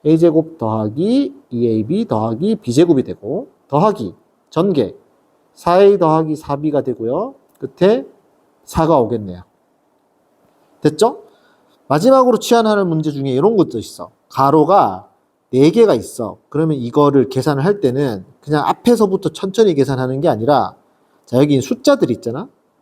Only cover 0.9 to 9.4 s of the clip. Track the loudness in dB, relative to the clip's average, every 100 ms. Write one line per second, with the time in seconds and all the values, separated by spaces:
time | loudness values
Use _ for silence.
0.9 | -4 -2 0 -2 -6 _ -4 -2 0 -2
1.9 | -4 -2 -2 -2 -4 -4 -4 -2 2 4
2.9 | 2 -2 -6 -8 -8 -10 _ _ 0 0
3.9 | 0 -6 -12 _ _ _ -2 0 0 -2
4.9 | -4 _ _ _ _ _ _ 0 4 4
5.9 | 4 2 2 0 -6 -6 -6 -4 -4 -4
6.9 | -4 -4 -4 -6 -10 _ _ -16 0 2
7.9 | 2 -2 _ _ _ _ _ -10 -2 2
8.9 | 2 0 -4 -8 -14